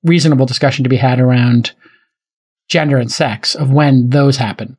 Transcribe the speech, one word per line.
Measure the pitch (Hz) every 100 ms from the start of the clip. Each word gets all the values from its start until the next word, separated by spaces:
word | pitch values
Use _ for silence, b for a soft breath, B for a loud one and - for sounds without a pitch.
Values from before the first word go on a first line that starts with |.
reasonable | 165 170 156 131 127
discussion | - 139 139
to | 127
be | 127
had | 131 127
around | 127 123 123 120 117 - b b b b _ _ _ _ -
gender | 170 147 135
and | 120
sex | - 139 101 - -
of | 135
when | 143 147 131 123
those | 143 139 135
happen. | 110 - 107